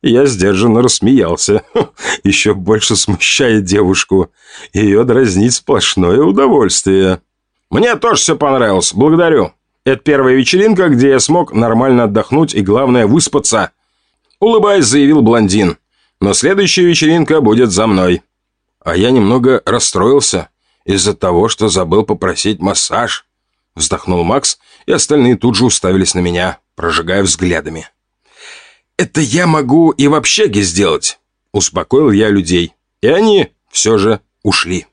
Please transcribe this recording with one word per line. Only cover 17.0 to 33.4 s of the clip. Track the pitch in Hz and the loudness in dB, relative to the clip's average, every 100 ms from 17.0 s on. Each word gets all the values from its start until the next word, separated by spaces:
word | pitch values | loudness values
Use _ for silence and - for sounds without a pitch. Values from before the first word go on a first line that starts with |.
| 156 170 156 160 | 0 0 0 0
будет | 117 113 123 | 2 2 2
за | 90 110 | 0 0
мной». | 95 90 90 _ _ _ _ _ _ | 0 0 -2 _ _ _ _ _ _
«А | - 85 | -6 -2
я | 113 | 0
немного | 131 101 123 123 127 - | 2 2 2 2 0 -2
расстроился | 113 - 95 104 139 110 95 80 _ _ _ - | -4 -2 -2 2 2 0 -4 -8 _ _ _ -4
из-за | 98 92 | -2 -2
того, | 90 98 87 110 | -2 -2 0 0
что | - 107 | -2 -2
забыл | 92 87 98 | -2 0 -2
попросить | 107 98 95 82 101 104 | -2 -4 -4 -4 -6 -4
массаж», | 92 92 - 87 117 - _ _ _ _ _ - | -4 -4 -4 -4 -4 -8 _ _ _ _ _ -10
вздохнул | - 85 - 90 | -6 -6 -4 -4
Макс, | 85 131 - - _ _ - | -2 -2 -4 -8 _ _ -4
и | |
остальные | 180 - 151 123 120 | -4 0 2 2 2
тут | 123 107 | 0 0
же | 123 | 0
уставились | - 92 95 92 90 | 0 -2 0 0 -2
на | |
меня, | 87 87 90 - _ - | -4 -2 -4 -8 _ -8
прожигая | 85 82 82 95 | -6 -4 -4 -2
взглядами. | 95 - 90 82 78 80 - _ _ _ _ _ - - - _ _ - | -2 -2 -2 -4 -6 -14 -16 _ _ _ _ _ -20 -20 -20 _ _ -8
«Это | 180 - | -6 -4
я | 147 151 180 | -2 0 0
могу | 160 131 147 165 | 0 2 2 2
и | 156 139 | 2 2
в | |
общаге | 151 - - 214 104 | 2 -2 0 0 0
сделать», | 95 85 95 76 - - _ _ _ | -2 0 0 -2 -6 -10 _ _ _
успокоил | 104 - 92 87 131 151 | -6 -4 -6 -2 2 2
я | 101 107 | 2 2
людей, | 101 82 90 85 _ _ _ | 0 0 -2 -2 _ _ _
и | 110 | 0
они | 165 220 202 | 2 2 2